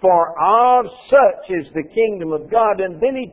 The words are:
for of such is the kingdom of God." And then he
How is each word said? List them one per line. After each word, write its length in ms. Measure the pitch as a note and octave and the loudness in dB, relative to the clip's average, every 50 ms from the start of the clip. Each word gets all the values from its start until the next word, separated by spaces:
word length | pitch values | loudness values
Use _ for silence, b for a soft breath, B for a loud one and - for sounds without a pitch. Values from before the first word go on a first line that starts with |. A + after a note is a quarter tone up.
for 340 | - F#3 F3+ E3+ E3 D#3+ - - D#3 | 0 2 4 4 2 0 -2 -2 0
of 420 | F3+ G#3 A3+ B3 B3 B3 B3 A#3+ - - - - - | 2 2 2 4 4 2 2 0 -2 -10 -16 -6 2
such 420 | B3 C#4+ C4 G3+ F3+ - - - | 4 4 4 4 2 -2 -10 -8
is 220 | F#3 E3+ C#3+ - | -8 -8 -8 -8
the 160 | - D#3+ D3+ D#3 | -8 -10 -10 -6
kingdom 460 | - A3 A3+ A3 G#3 F#3+ E3+ D#3+ D#3 | -2 -2 -2 -2 -2 -6 -8 -6 -6
of 180 | D3+ D3+ D#3 | -8 -6 -2
God." 300 | G#3+ A3+ A3+ G#3+ G3+ F#3 | -2 0 0 0 0 -2
And 180 | G3 F#3 F3 D#3+ | -4 -8 -6 -4
then 160 | G#3 C4 C4+ | -4 -4 -2
he 160 | C4 B3+ F3+ | -4 -10 -12